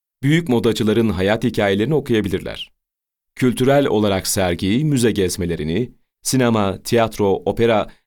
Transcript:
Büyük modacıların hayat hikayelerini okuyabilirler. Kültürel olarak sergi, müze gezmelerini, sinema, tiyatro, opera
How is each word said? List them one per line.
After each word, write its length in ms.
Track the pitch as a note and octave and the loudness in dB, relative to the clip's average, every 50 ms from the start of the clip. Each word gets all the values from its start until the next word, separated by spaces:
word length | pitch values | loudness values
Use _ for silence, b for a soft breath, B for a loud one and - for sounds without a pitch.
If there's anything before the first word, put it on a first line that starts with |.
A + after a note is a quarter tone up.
| _ _ _ - C3 | _ _ _ -4 0
Büyük 260 | C#3 D#3 E3+ E3+ B2+ | 2 2 2 2 2
modacıların 600 | B2 A2+ A2 A2+ G#2+ - A2+ G#2+ G#2+ A#2 A2+ G#2+ | 0 2 2 2 0 0 0 0 2 2 2 0
hayat 360 | F#2 F2+ F#2+ G2 A2 A#2 C3 | 0 0 0 0 0 0 0
hikayelerini 500 | A#2+ A2 - G#2 G2+ G2 G2+ A2 B2+ D#3+ | -2 -2 0 0 0 0 0 0 0 0
okuyabilirler. 800 | C#3+ - - A#2 G#2+ F#2+ F#2+ F#2 F2 - - - - - - _ _ _ _ _ _ _ _ _ _ _ _ _ | -2 0 0 0 0 0 0 -4 -4 -6 -8 -12 -12 -14 -16 _ _ _ _ _ _ _ _ _ _ _ _ _
Kültürel 520 | - C3 B2 G#2+ - B2+ B2+ C#3 C#3+ C#3 | -2 0 0 0 2 2 2 2 2 2
olarak 400 | B2+ - G#2+ G#2+ G#2 G2 F#2+ F#2 | 2 0 0 0 0 0 -2 -2
sergi, 580 | - - G#2+ F#2 F2+ F2 E2 F#2+ F#2 G#2 B2+ D#3 | -4 -2 -2 0 -2 -2 -2 -2 0 0 0 0
müze 260 | D#3 C#3+ B2+ A#2 A2+ | 0 0 2 0 0
gezmelerini, 840 | F2+ G2 F#2+ F2 - - F2+ E2+ E2 D#2 D2+ D#2 E2 G2+ B2+ A#2+ - _ _ _ _ _ - | 0 0 -2 -2 -2 -4 -4 -4 -4 -4 -4 -4 -2 -2 -4 -4 -8 _ _ _ _ _ -8
sinema, 600 | - - C3 B2 A#2 A2+ G#2+ G2+ G2 F2+ - - | -2 0 2 2 2 2 2 0 -2 -4 -6 -6
tiyatro, 500 | - A#2+ A#2 A2+ G#2+ - - G#2 G2 F#2+ | 0 2 2 2 0 0 -2 0 0 0
opera 580 | - - G2+ G2+ A2 A#2 A#2 A2+ G#2 - - b b b | 0 -2 -2 -2 0 2 2 2 2 0 -4 b b b